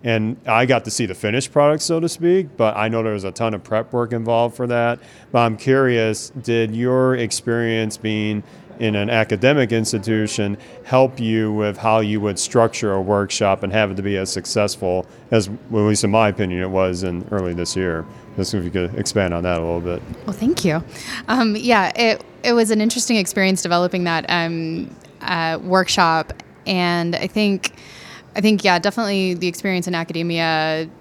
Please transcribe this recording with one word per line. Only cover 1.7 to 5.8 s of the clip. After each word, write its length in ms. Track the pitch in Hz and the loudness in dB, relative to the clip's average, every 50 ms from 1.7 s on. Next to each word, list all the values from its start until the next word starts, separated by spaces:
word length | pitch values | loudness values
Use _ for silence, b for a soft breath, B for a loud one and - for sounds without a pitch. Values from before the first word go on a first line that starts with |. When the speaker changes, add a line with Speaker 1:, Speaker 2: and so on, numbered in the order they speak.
| 151 156 | 2 0
Speaker 1:
so 180 | - - 170 165 | -2 -2 -2 0
to 80 | 165 170 | -2 -2
speak, 480 | - - 165 175 180 190 185 143 - | -4 0 2 2 2 2 0 -2 -2
but 220 | - 117 110 107 104 | 0 0 0 2 0
I 100 | 107 113 | -2 0
know 140 | 113 113 110 | 0 0 -2
there 100 | 110 107 | -2 -2
was 100 | 101 95 | -4 -6
a 60 | 95 | -6
ton 220 | 87 - 117 113 107 | -6 -2 -2 -2 -2
of 80 | 98 - | -4 -6
prep 280 | - 110 110 110 - | -4 -4 -4 -2 -2
work 220 | - 123 120 113 120 | -2 -4 -2 -2 -4
involved 420 | 117 113 113 117 113 117 120 120 | -4 -2 0 2 2 2 0 -2
for 120 | - 127 120 | -4 -4 -2
that. 320 | 120 120 117 117 120 120 B B B B B B | 0 0 2 0 0 -2 B B B B B B
But 80 | - 123 | 2 2
I'm 180 | 120 113 110 110 | 2 2 0 -2
curious, 720 | - 131 131 135 | 2 2 4 4